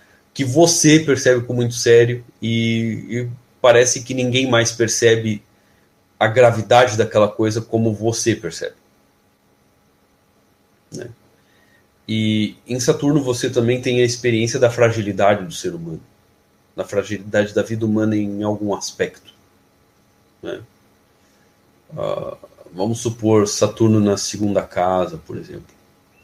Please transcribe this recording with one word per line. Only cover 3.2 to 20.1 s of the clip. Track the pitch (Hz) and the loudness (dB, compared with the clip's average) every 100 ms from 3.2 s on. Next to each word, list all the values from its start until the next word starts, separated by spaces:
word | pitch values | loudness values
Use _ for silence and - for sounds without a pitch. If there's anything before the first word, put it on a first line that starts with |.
| 120 120 _ _ | -8 -12 _ _
parece | 127 117 123 - | 6 6 4 0
que | 120 | -6
ninguém | 127 127 123 131 | -4 0 0 2
mais | 117 113 | 2 0
percebe | - 110 - 117 113 110 104 - _ _ _ _ _ _ - | 0 -2 2 4 4 0 -6 -10 _ _ _ _ _ _ -2
a | 110 | 0
gravidade | 117 123 107 107 120 127 110 | 4 4 4 4 4 4 2
daquela | 110 110 104 | 0 2 2
coisa | - 110 110 | 2 -2 -2
como | 110 113 113 | -4 -2 -2
você | 104 110 110 - | -2 -2 -2 -2
percebe. | 104 85 - - - _ _ _ _ _ _ _ _ _ _ _ _ _ _ _ _ _ _ _ _ _ | -2 -6 -10 -12 -12 _ _ _ _ _ _ _ _ _ _ _ _ _ _ _ _ _ _ _ _ _
Né? | - - - _ _ _ _ _ _ _ _ - | -16 -16 -18 _ _ _ _ _ _ _ _ -6
E | 110 110 107 104 - - | -2 0 0 -2 -6 -10
em | 127 | -4
Saturno | 139 151 143 147 | -2 0 0 0
você | 127 120 131 | 0 -2 -2
também | 120 117 123 | 0 0 0
tem | 127 123 | 0 0
a | |
experiência | 120 - 123 113 117 127 | 0 0 -2 0 -2 0
da | 120 | 0
fragilidade | 120 117 113 101 98 101 104 | 4 2 2 -4 0 2 2
do | 90 | -4
ser | - 92 | -10 -10
humano, | 85 82 78 - _ _ _ _ _ _ | -8 -10 -14 -16 _ _ _ _ _ _
da | - | -14
fragilidade | 95 101 98 101 101 104 101 | -8 -6 -6 -8 -4 -2 0
da | 107 | -2
vida | 101 113 | -4 -2
humana | 110 107 110 107 | -2 0 0 0
em | 104 101 | -2 -4
algum | 104 104 104 | -4 -4 -4
aspecto, | 92 - - 90 - - _ _ _ _ _ _ _ _ | -6 -8 -6 -6 -8 -20 _ _ _ _ _ _ _ _